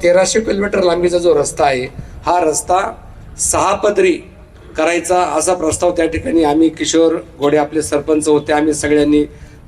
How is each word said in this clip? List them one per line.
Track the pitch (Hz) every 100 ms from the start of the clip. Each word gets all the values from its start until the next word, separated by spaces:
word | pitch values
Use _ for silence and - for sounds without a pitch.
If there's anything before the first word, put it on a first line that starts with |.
तेराशे | 175 180 185 226
किलोमीटर | 220 202 202 208
लांबीचा | 180 170 175 175
जो | 170 151
रस्ता | 139 -
आहे | 151 131 127 - - - -
हा | 175
रस्ता | 165 151 - 185 196 - - - - -
सहा | - 160 165
पदरी | 202 208 202 190 156 - - - - - -
करायचा | 156 170 170 180
असा | 175 151 156
प्रस्ताव | 180 160 156 180
त्या | 175 165
ठिकाणी | 160 - 165
आम्ही, | 151 147 160
किशोर | 160 151 160 165 165 - -
घोडे | 143 151
आपले | 147 156
सरपंच | 147 147 143 156 151
होते, | 147 147
आम्ही | 151 156
सगळ्यांनी | 151 147 151 147 147 147 - - -